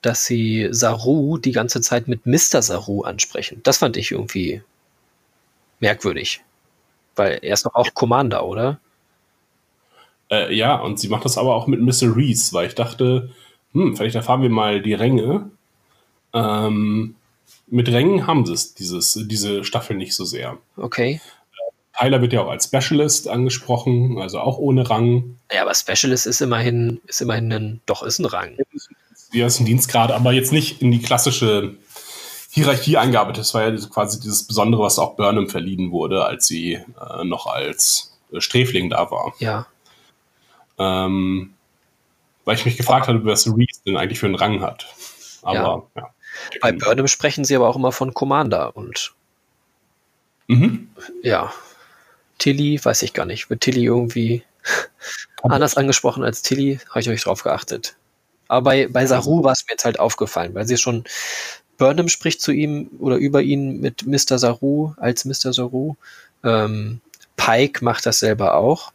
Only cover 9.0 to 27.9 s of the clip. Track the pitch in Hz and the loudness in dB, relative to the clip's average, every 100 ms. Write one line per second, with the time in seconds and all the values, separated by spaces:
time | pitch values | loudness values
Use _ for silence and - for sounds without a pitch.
9 | _ _ _ _ _ _ _ _ _ _ | _ _ _ _ _ _ _ _ _ _
10 | _ _ _ 107 - 107 117 127 107 101 | _ _ _ 0 0 0 2 0 -2 -6
11 | 104 107 127 104 127 113 127 113 123 120 | -4 -2 -2 0 2 2 2 4 4 4
12 | 120 113 113 107 - 90 90 - 117 - | 4 4 2 0 0 -2 -2 -2 -4 0
13 | 127 127 127 - - _ _ 147 180 - | 2 2 -2 -14 -20 _ _ 0 0 0
14 | 113 117 110 127 127 113 104 101 104 101 | -2 -2 0 2 2 2 2 0 -2 0
15 | 120 127 113 196 - - _ _ _ _ | 2 2 2 -2 -4 -16 _ _ _ _
16 | _ _ _ 117 107 107 107 104 107 107 | _ _ _ -2 0 0 0 0 0 -2
17 | 110 - _ _ _ _ _ 120 120 120 | -4 -10 _ _ _ _ _ 0 2 4
18 | 160 196 143 156 90 85 - - 92 87 | 4 2 2 2 0 -2 -6 -8 -8 -2
19 | - 107 107 107 101 101 98 113 - 98 | -2 -2 -4 -4 -2 -4 -4 -6 -4 -8
20 | 90 - 90 - - 65 _ - 117 - | -6 -6 -6 -8 -10 -12 _ -12 -8 -2
21 | 120 156 - - _ - - - _ - | -2 -2 -10 -20 _ -12 -12 -12 _ 0
22 | 127 135 123 120 95 - - 135 - 147 | 2 4 4 2 -2 -4 -2 0 2 2
23 | 151 - - 120 127 - - 120 127 120 | 2 0 -2 -2 0 -2 -2 -2 2 2
24 | 127 110 95 92 135 131 143 131 123 113 | 2 0 -6 -2 -2 0 2 2 4 2
25 | 120 123 120 - _ 98 95 95 - 95 | 4 4 0 -10 _ -2 0 0 0 0
26 | 139 127 110 120 131 113 120 117 117 117 | 2 2 0 0 0 2 2 2 0 -2
27 | - - 120 110 113 110 107 113 - | -8 -6 -2 -2 -2 -2 -4 -8 -4